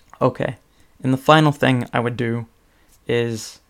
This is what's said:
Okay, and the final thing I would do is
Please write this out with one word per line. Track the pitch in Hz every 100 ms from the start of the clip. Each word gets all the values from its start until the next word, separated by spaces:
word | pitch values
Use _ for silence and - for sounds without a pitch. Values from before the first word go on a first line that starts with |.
| _ -
Okay, | 127 - - 120 _ _ _ _
and | 131
the | 131
final | - 156 151
thing | 143 131 127 -
I | 120
would | 120 113
do | 117 117 113 _ _ _ _ _ -
is | 120 117 113 - - _